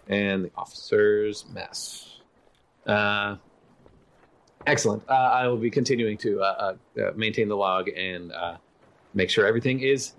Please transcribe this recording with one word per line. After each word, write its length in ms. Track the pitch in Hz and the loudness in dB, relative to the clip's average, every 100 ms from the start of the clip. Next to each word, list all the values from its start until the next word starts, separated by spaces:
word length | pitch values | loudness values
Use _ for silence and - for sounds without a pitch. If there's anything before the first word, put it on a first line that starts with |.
| - | -4
and 380 | 101 101 98 90 | 0 0 0 -2
the 60 | - | -8
officers' 920 | 92 - - 107 104 104 107 101 - | -12 -10 0 4 4 4 0 -6 -12
mess. 680 | - - - - - - - _ _ _ _ _ _ - | -14 -12 -12 -12 -14 -18 -20 _ _ _ _ _ _ -2
Uh, 520 | 104 104 104 101 98 _ _ _ _ - _ _ _ _ _ _ - 143 | 2 2 0 -2 -6 _ _ _ _ -20 _ _ _ _ _ _ -6 -2
excellent. 360 | 143 110 107 - | 2 0 -2 0
Uh, 40 | |
I 340 | 131 127 127 123 | 2 4 2 2
will 100 | 120 | 0
be 140 | 113 | 0
continuing 460 | 139 127 120 113 101 | 0 0 0 0 -2
to, 220 | 113 98 | -2 0
uh, 340 | 98 - 98 92 _ 117 | 0 0 -4 -6 _ -4
uh, 40 | |
uh, 100 | 98 - | -4 -2
maintain 320 | 110 110 104 | -2 0 0
the 80 | 101 | 2
log 300 | 95 95 92 | 2 0 -2
and, 420 | 87 92 90 87 | -6 -6 -8 -10
uh, 240 | - 87 85 _ _ _ _ _ | -8 -8 -8 _ _ _ _ _
make 160 | 98 92 | -2 0
sure 160 | - 101 | 4 4
everything 320 | 113 131 131 | 4 0 0
is 340 | 135 135 - | 2 0 -2